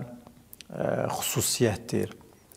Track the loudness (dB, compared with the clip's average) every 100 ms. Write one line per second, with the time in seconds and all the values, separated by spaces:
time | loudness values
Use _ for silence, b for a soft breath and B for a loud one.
0 | 0 -12 -18 -20 -20 -20 -12 -4 0 2
1 | 0 -2 -2 0 0 4 4 4 0 0
2 | 0 -4 -18 -20 -20